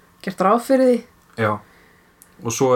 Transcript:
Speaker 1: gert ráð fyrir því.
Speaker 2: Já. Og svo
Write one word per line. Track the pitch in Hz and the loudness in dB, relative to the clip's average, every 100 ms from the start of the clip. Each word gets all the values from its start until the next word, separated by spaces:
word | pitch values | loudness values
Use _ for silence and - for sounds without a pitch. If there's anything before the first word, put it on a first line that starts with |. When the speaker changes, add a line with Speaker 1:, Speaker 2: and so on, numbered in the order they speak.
| _ _ | _ _
Speaker 1:
gert | 196 - | -12 -2
ráð | 190 233 | 0 0
fyrir | - 262 254 | 0 2 2
því. | 233 - _ _ - | 0 -4 _ _ -4
Speaker 2:
Já. | 107 104 - _ _ _ _ _ _ - | -4 -4 -10 _ _ _ _ _ _ -12
Og | 117 | -8
svo | - 131 | -2 2